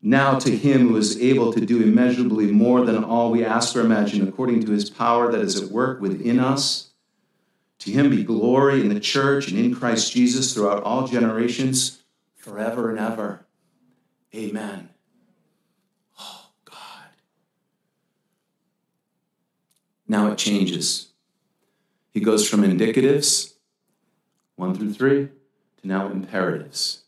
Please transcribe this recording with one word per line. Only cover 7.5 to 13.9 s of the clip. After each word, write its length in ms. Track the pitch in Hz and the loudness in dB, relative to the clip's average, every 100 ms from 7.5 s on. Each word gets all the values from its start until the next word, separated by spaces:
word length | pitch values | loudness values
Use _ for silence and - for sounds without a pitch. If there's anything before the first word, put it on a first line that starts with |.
| _ _ _ | _ _ _
to 120 | - | -4
him 180 | 117 143 | 2 2
be 140 | 110 | 2
glory 580 | - 110 113 131 139 139 | 0 0 2 4 4 2
in 80 | 202 | 0
the 100 | 104 | -2
church 500 | - 139 135 139 139 | -2 0 0 0 -2
and 100 | - | -2
in 160 | 123 123 | 0 0
Christ 360 | 123 117 - | -2 -2 -2
Jesus 420 | 123 123 127 123 | 2 2 2 -2
throughout 300 | - 101 101 | -2 0 -2
all 240 | 104 123 131 | -2 -2 -2
generations, 960 | 120 113 110 120 117 131 131 - - _ _ _ _ | 0 0 0 -2 0 -2 -2 -4 -8 _ _ _ _
forever 540 | - 104 113 117 113 | -18 -8 -6 -4 -4
and 80 | 110 | -4
ever. 480 | 107 113 107 92 _ _ _ _ _ | -6 -6 -8 -10 _ _ _ _ _